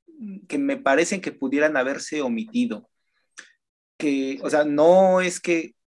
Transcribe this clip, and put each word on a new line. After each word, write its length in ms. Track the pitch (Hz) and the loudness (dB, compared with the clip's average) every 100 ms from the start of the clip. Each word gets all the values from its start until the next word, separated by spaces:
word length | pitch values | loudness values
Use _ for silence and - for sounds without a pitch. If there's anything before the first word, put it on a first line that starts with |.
| _ | _
mm, 380 | - 214 95 - | -18 -16 -16 -8
que 100 | 147 | -4
me 200 | 139 139 | -4 -2
parecen 420 | 135 139 170 190 | 0 2 0 -4
que 140 | 151 | -8
pudieran 420 | - 131 143 151 143 | -8 -4 0 0 0
haberse 460 | 131 143 - 151 | -2 -6 -8 -6
omitido. 680 | 127 113 110 120 120 107 - _ _ _ _ - - _ _ _ _ - | -4 -4 -4 -4 -4 -6 -12 _ _ _ _ -20 -20 _ _ _ _ -6
Que, 420 | 151 139 135 139 | -4 -2 -4 -6
o 60 | 147 | -2
sea, 140 | 147 | 0
no 560 | 151 147 165 185 190 185 | 2 4 6 6 6 4
es 220 | 180 - | 0 -4
que 340 | 180 165 - _ _ | -2 -2 -4 _ _